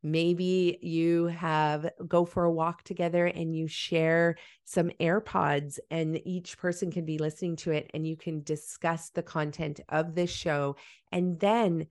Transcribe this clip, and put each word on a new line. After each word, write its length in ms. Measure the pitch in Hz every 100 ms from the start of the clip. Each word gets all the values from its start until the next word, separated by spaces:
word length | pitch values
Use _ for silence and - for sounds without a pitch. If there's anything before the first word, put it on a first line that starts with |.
Maybe 760 | 156 160 170 175 180 185 180 175
you 460 | 170 165 165 170 170
have, 600 | 170 165 156 151 151 160 - 175
go 200 | 175 175
for 180 | -
a 80 | 170
walk 300 | 165 165 175
together 420 | - 180 170 175
and 320 | 175 175 165 160
you 100 | 160
share 680 | - - 165 160 165 170 165 - - -
some 240 | - 170 -
AirPods 800 | 165 196 220 196 156 143 147 - -
and 300 | 165 156 160 -
each 320 | 180 175 -
person 320 | 180 175 185
can 140 | 170 160
be 100 | 156
listening 400 | 156 - 180 165
to 140 | -
it 200 | 151 151
and 120 | - 160
you 120 | 160
can 240 | - 156
discuss 680 | 147 151 - - 170 165 -
the 140 | -
content 580 | 170 160 151 147 156 143 -
of 260 | 156 165
this 160 | 165 175
show 460 | - 170 147 143 139 - - _
and 300 | 180 180 170
then 460 | 196 226 214 165 160